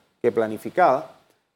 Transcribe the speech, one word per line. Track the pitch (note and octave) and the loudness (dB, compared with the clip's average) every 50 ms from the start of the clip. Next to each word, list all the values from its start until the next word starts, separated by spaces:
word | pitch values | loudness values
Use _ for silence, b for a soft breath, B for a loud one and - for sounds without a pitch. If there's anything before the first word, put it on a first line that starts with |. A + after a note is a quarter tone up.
| _ _ _ _ | _ _ _ _
que | - A#2+ | -2 -2
planificada, | G#2 A#2 A2 G#2+ G#2+ G2+ - A2+ - F3+ F3+ D3+ C3 C#3+ - - - _ _ _ _ _ _ _ _ | 0 0 -2 -2 -4 -8 -12 -6 0 2 2 2 2 0 -4 -10 -20 _ _ _ _ _ _ _ _